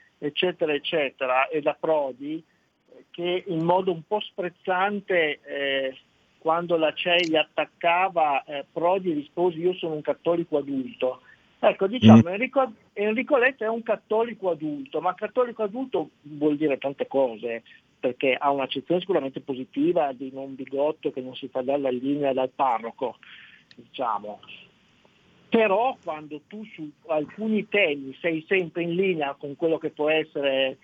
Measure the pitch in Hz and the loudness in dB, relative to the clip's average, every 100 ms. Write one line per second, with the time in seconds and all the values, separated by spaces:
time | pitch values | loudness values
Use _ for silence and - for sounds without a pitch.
0 | _ - 220 - 180 175 160 143 - 165 | _ -8 -6 -2 -2 0 -2 -2 -2 -2
1 | 139 - 131 127 135 156 147 143 165 156 | -2 -2 0 2 2 0 -2 -2 0 0
2 | 139 123 143 160 - _ _ _ _ - | 0 -6 -8 -10 -12 _ _ _ _ -20
3 | - - 175 180 - 165 165 180 190 165 | -20 -6 -2 -2 -2 -2 2 2 2 -4
4 | 156 208 208 - 180 - - 185 196 208 | -2 -4 -4 -8 -8 -8 -4 0 0 -2
5 | 190 185 156 143 143 143 139 135 135 135 | 0 2 2 -2 -8 -6 -2 0 -2 -6
6 | _ _ _ _ 160 165 175 170 156 - | _ _ _ _ 0 0 2 2 2 0
7 | 180 175 175 156 151 - 151 - 170 170 | 2 2 4 2 0 -2 -6 -2 2 2
8 | 190 170 156 135 - 147 - - 165 196 | 2 2 2 0 -2 -10 -8 -2 2 2
9 | 185 147 143 - 180 160 175 180 170 151 | 0 -4 -4 0 0 2 -2 -2 -4 -6
10 | 147 139 160 170 170 147 139 135 120 110 | -4 -2 0 0 0 -2 -2 -4 -6 -4
11 | 127 127 - - _ - 214 - 196 254 | -4 -4 -12 -20 _ 0 2 2 0 6
12 | 110 113 110 196 254 277 262 214 _ - | 10 10 8 0 -2 0 -2 -2 _ -4
13 | 208 220 262 285 247 262 214 226 226 208 | -2 -2 0 2 2 0 -4 -4 -2 -4
14 | - 220 233 208 190 165 156 147 135 160 | -2 -2 -2 -2 -4 -4 -4 -8 -6 -4
15 | 170 180 208 - 247 226 214 226 262 190 | -2 -4 -4 -2 -2 -2 -6 -4 -4 -4
16 | 156 _ 147 151 151 147 151 131 139 143 | -4 _ -14 -2 0 2 0 0 -4 -6
17 | 123 135 131 110 117 117 - - _ _ | -4 0 0 0 -8 -8 -10 -20 _ _
18 | 131 123 135 123 143 143 131 139 - 175 | -4 0 0 2 2 0 -2 -6 -2 -2
19 | 180 175 135 135 - 127 127 - 156 175 | 0 -2 -2 -8 -8 -8 -6 -2 0 2
20 | 147 123 135 135 135 131 127 135 147 156 | 0 -4 -10 -10 -12 -12 -6 -2 -2 -2
21 | 147 135 127 123 131 131 127 143 135 123 | -6 -6 -10 -10 -8 -6 -2 0 0 -2
22 | 135 143 143 131 131 - 135 113 113 - | -2 0 0 0 -2 0 0 0 -4 -6
23 | 123 - - - - - _ - - - | -8 -8 -20 -20 -20 -20 _ -20 -16 -6
24 | 123 107 104 101 - - - _ _ _ | -4 -2 -6 -14 -16 -20 -20 _ _ _
25 | _ _ _ _ - 226 220 196 254 247 | _ _ _ _ 0 2 4 4 0 -2
26 | - 156 151 147 _ 208 214 - 151 - | -8 -10 -10 -14 _ -16 -16 -14 -14 -12
27 | - 156 151 - 220 214 - 202 180 143 | -4 -2 -2 -6 -2 0 0 2 2 0
28 | 135 131 175 160 156 190 170 175 170 170 | -8 -6 -4 -4 0 0 0 -4 -2 0
29 | 196 165 143 143 143 139 165 156 151 - | 0 0 -2 -6 -10 -2 0 0 -2 -2
30 | 151 156 156 156 139 135 131 135 | 2 2 0 -2 0 2 0 -2